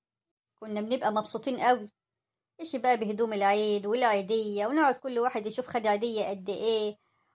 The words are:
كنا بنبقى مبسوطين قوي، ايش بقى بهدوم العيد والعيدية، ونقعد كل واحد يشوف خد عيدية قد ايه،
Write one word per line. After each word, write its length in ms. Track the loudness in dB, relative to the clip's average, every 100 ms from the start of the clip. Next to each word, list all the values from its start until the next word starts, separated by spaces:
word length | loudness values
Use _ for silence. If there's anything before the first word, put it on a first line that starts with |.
| _ _ _ _ _ -16
كنا 220 | -6 -4
بنبقى 300 | -2 0 0
مبسوطين 480 | 0 -2 -4 -4 0
قوي، 300 | 2 2 0 _ _ _ _ _ _ -16
ايش 160 | -8 -2
بقى 220 | 2 2
بهدوم 360 | 0 -2 -2
العيد 520 | 2 2 4 2 0 0
والعيدية، 840 | 2 4 2 0 -2 0 -2 0
ونقعد 280 | 2 2 2
كل 240 | -2 -2
واحد 260 | 0 -2 -6
يشوف 220 | -6 -4
خد 200 | -2 2
عيدية 380 | 2 0 -2 -2
قد 240 | -4 -6
ايه، 480 | -2 0 0 0 -6 _ _ _